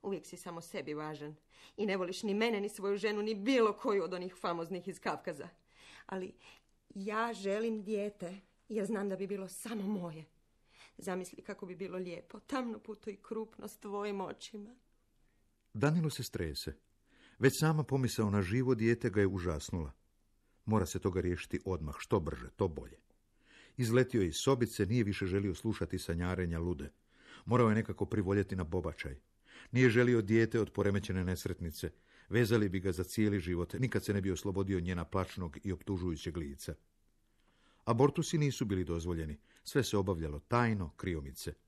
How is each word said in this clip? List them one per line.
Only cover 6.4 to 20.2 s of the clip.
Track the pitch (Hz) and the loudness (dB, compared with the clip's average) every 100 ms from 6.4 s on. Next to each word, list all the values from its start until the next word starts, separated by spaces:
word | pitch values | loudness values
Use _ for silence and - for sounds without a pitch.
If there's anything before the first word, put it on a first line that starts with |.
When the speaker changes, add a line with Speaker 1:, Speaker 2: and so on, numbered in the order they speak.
| - - _ _ _ 202 | -20 -20 _ _ _ -10
Speaker 1:
ja | 196 214 233 | -4 -2 -2
želim | 214 196 202 226 220 | -2 -2 0 0 -4
dijete, | 196 214 208 202 175 190 _ _ _ | -2 -2 -4 -6 -10 -10 _ _ _
jer | 220 202 | -4 -2
znam | 220 202 | -2 -2
da | 190 | -4
bi | 196 | -4
bilo | 196 190 | -6 -6
samo | - 233 233 | -10 -8 -4
moje. | 196 208 175 156 160 _ _ _ _ _ - _ | -2 -2 -4 -10 -16 _ _ _ _ _ -20 _
Zamisli | - 180 180 - | -6 -6 -6 -12
kako | - 196 190 | -12 -12 -12
bi | 180 | -10
bilo | 190 185 | -8 -6
lijepo, | 185 170 - 214 | -6 -10 -14 -20
tamno | _ 269 240 214 | _ -4 -4 -8
puto | - 208 - | -10 -12 -10
i | 202 | -12
krupno | - 220 220 - 214 | -8 -8 -8 -10 -14
s | - | -12
tvojim | 208 202 208 196 | -8 -4 -4 -4
očima. | 185 - - 214 208 254 _ _ _ _ _ _ _ _ _ | -6 -8 -12 -14 -16 -20 _ _ _ _ _ _ _ _ _
Speaker 2:
Danilo | 110 139 160 160 | 0 2 4 2
se | - | -2
strese. | 123 - 85 73 - 76 _ _ _ _ - _ | -6 -4 -4 -4 -6 -10 _ _ _ _ -20 _
Već | 127 - | 4 4
sama | 156 156 | 2 2
pomisao | 139 135 127 - 107 | 0 0 0 2 2
na | 101 | 4
živo | 90 113 127 123 | 2 2 2 4
dijete | 113 117 120 | 4 4 2
ga | 98 | 4
je | 98 | 2
užasnula. | 95 87 78 - 90 73 - _ _ | 2 -2 -2 -2 -4 -4 -10 _ _